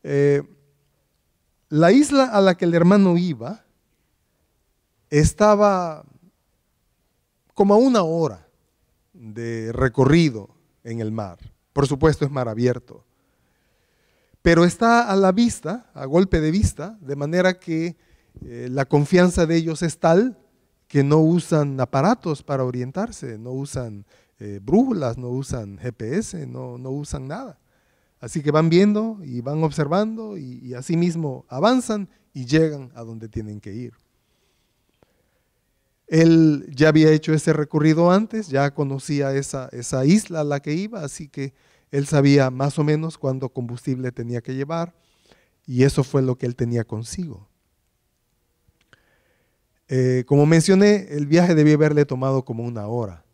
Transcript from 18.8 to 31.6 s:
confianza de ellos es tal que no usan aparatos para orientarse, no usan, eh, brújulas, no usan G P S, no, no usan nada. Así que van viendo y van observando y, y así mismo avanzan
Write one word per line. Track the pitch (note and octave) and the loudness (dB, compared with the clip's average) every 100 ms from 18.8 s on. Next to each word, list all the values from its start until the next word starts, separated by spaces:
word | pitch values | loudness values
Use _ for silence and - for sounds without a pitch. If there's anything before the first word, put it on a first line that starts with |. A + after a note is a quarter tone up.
confianza | C3+ D3 D3 F3+ F3+ F3+ D#3+ | 0 2 4 4 4 2 0
de | E3 | 0
ellos | E3 D#3 | -2 -4
es | E3+ - | -6 0
tal | E3 E3+ B3+ - _ _ _ _ _ | 4 4 2 -4 _ _ _ _ _
que | C#3+ | 0
no | C#3 D#3 | 4 4
usan | D#3+ F3 - D#3+ C#3+ C3+ | 4 2 0 -2 -2 -4
aparatos | B2+ C3+ E3+ A#3+ F3 D3 | -2 0 0 0 -4 -8
para | - C3+ | -6 -4
orientarse, | B2+ B2 B2 F3 A3+ G3+ C3 A2 | -4 -6 -8 -8 -10 -10 -16 -14
no | A#2 | -12
usan, | C3 C#3+ C3+ A#2+ G2+ G2 _ _ _ | -12 -10 -10 -12 -14 -20 _ _ _
eh, | G#2 G2+ | -14 -12
brújulas, | G2+ F#3+ C4 G#3 B2+ A#2+ | 0 0 2 -2 -4 -6
no | B2 | -8
usan | B2+ C3+ B2+ G#2 G2 | -10 -8 -10 -12 -12
G | A2+ | -14
P | G#2+ A2 E3+ | -10 -6 -6
S, | A3 F3+ C3 | -6 -12 -14
no, | B2 B2+ B2 | -14 -14 -14
no | C3 | -12
usan | C#3 C#3+ D3 C3 | -12 -10 -12 -12
nada. | F3+ C4 D3 _ _ _ _ _ _ | -14 -16 -20 _ _ _ _ _ _
Así | A#2 D#3+ | -12 -4
que | D3 | 0
van | D3+ E3 | 2 4
viendo | E3+ G#3 G#3 A3+ G#3+ | 4 4 2 -2 -8
y | D3+ A#2+ | -12 -10
van | A#2+ D#3 | -6 -2
observando | D#3+ C#3+ C#3+ F3+ A3 A3+ A3 G3 | -2 -2 -2 0 -2 -6 -12 -14
y, | C3 B2 | -16 -16
y | B2+ | -14
así | B2 C3 E3 | -14 -4 0
mismo | F3 E3 D3+ B2+ _ | 0 -2 -8 -10 _
avanzan | B2+ | -2